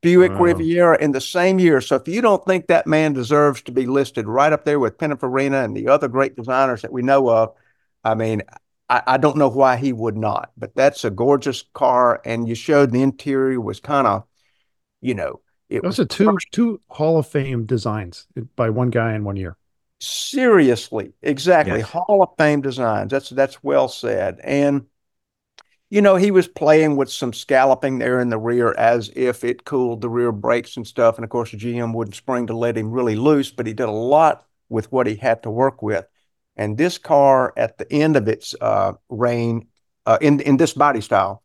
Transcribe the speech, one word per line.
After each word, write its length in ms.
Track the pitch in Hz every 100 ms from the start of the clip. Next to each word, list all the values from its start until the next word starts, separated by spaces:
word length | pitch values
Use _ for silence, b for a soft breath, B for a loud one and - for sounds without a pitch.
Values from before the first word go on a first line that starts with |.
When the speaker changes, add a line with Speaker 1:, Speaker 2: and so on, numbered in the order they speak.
Speaker 1:
Buick 320 | 170 180 180
Speaker 2:
Wow. 100 | 98
Speaker 1:
Riviera 580 | 175 170 165 170 175 160
in 120 | 151
the 80 | 135
same 360 | - 180 180 190
year. 240 | 180 139
So 140 | 127 139
if 120 | -
you 140 | 196
don't 240 | 240 196 -
think 220 | 185 165
that 180 | 165 -
man 280 | 156 156
deserves 500 | 139 117 147 147 127
to 80 | -
be 160 | 127 127
listed 400 | 135 135 - 104
right 260 | 120 147
up 100 | 151
there 160 | - 147
with 200 | 117 -
Pininfarina 680 | 156 143 131 131 139 135 120
and 100 | 107
the 120 | 110
other 200 | 143 143
great 280 | 123 135 131
designers 480 | 117 127 135 117
that 80 | -
we 100 | 127
know 260 | 123 139 131
of, 280 | 113 110 - _ _ _ _
I 100 | 110
mean, 300 | 110 110 107 - - _ _ _
I, 140 | 120 -
I 100 | 131
don't 200 | 147 143
know 120 | 139
why 280 | 120 131 123
he 160 | 139
would 220 | 120 113 107
not. 360 | 107 - - _
But 200 | 113 -
that's 300 | 135 143 120
a 40 |
gorgeous 540 | 95 123 143 139 123 -
car, 480 | - 131 123 123 117
and 240 | - 117 117
you 60 |
showed 380 | 117 - 147 139
the 100 | 120
interior 580 | 135 131 - 135 131 127
was 200 | 104 104
kinda, 460 | - 143 123 101 - _ _ _ _ _ _ _
you 140 | 123 107
know, 260 | 73 - _ _ _
it 120 | -
Speaker 2:
Those 160 | 175 196
Speaker 1:
was 80 | 165
Speaker 2:
are 20 |
two, 180 | - 214
Speaker 1:
first 260 | 202 -
Speaker 2:
two 280 | - 233 208 _
Hall 300 | - 151 165
of 80 | 143
Fame 400 | 147 135 127 110
designs 640 | 123 113 107 92 - _ - 117 -
by 140 | 113
one 220 | 110 123
guy 240 | 117 113 107
in 80 |
one 140 | 104 98
year. 200 | 95 - _ _ _ _
Speaker 1:
Seriously, 1120 | - - - 277 254 208 139 117 - 113 - _
exactly. 560 | - 139 151 175 143 104
Speaker 3:
Yes. 100 | 110
Speaker 1:
Hall 320 | 165 180 202
of 80 | 185 -
Fame 240 | 156 147
designs. 480 | 135 127 120 104 101
That's, 200 | 135 135
that's 340 | 127 135 -
well 240 | 143 139 131
said. 520 | - 117 101 95 -
And, 420 | - 143 143 139 - _ _ _ _ _ _ _ _ _ _
you 120 | 202
know, 140 | 202 190
he 160 | 202
was 160 | 185 180
playing 500 | - 151 156 156 139
with 120 | 135
some 220 | - 127
scalloping 680 | 113 - 135 135 131 143 131
there 200 | 120 127
in 100 | 123
the 80 | 113
rear 360 | 110 120 117
as 360 | - 113 120 104 -
if 280 | 127 120
it 220 | 120 120 -
cooled 360 | 135 123 117
the 80 | 117
rear 220 | 117 120
brakes 460 | 107 117 120 120 -
and 80 | 113
stuff. 300 | - 117 113
And, 80 |
of 60 | 113
course, 220 | 123 113
the 60 | 107
G 200 | 117 120
M 160 | 117
wouldn't 220 | 113 107 -
spring 320 | - 123 117
to 100 | 117
let 200 | 120 110
him 140 | 110
really 240 | 120 120 107
loose, 360 | 135 151 135
but 140 | - 113
he 80 |
did 140 | 110 120
a 40 |
lot 540 | 107 120 147 160 - _ _ _
with 240 | 113 107
what 160 | 131 117
he 80 | 104
had 260 | 107 113
to 80 | 117
work 300 | 107 135 131
with. 240 | 107 101 - _ _ _ _ -
And 200 | 104 110
this 200 | 170 170
car, 560 | - 143 139 135 127 -
at 220 | 117 _
the 140 | -
end 260 | 147 156 147
of 100 | 107
its, 260 | 110 - -
uh, 340 | 110 104 98 98 _
reign, 580 | 113 120 120 117 117 - _ _ _ -
uh, 120 | 110
in, 180 | 151 143
in 160 | 143 135
this 160 | 165
body 280 | - 147 123
style 400 | 104 104 95 101